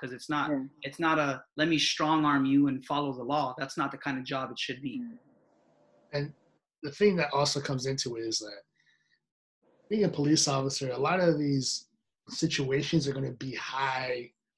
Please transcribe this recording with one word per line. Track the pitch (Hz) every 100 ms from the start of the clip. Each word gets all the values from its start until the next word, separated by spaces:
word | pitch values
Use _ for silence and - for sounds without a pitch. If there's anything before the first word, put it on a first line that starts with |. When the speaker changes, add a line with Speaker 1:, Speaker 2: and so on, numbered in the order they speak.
Speaker 1:
'cause | 131
it's | 123 -
not, | 151 139
Speaker 2:
Yeah. | 143 135 -
Speaker 1:
it's | 139 143
not | 165 156
a, | 143 131 - -
"Let | 160
me | 156
strong | - - 156 160
arm | 151 143 135
you | 139 143
and | 131 -
follow | 147 143
the | 127
law." | 120 147 135 123
That's | 135 -
not | 143
the | 131
kind | 147 131
of |
job | 127 135 127
it | 120
should | - 127
be. | 139 120
Speaker 2:
Mm. | 120 110 _ _ _ _ _ _ _ _ _
Speaker 3:
And | 147 143 - _ _ _ _
the | 147
thing | - 208 180
that | 147
also | 139 143 143
comes | 139 131 131
into | 135 127 117
it |
is | 113 110
that | 107 101 - _ _ _ _ _ _ _ _ _ _ _ -
being | 214
a | 185
police | 123 147 156 -
officer, | 135 135 - 135
a | 123
lot | 147 180
of | 175 151
these | 147 139 123 - - _ _ _ -
situations | - 165 - 131 139 139 165 139
are |
gonna | 135 135
be | 113 135 120
high, | - 131 135 131 127 123 120 _ _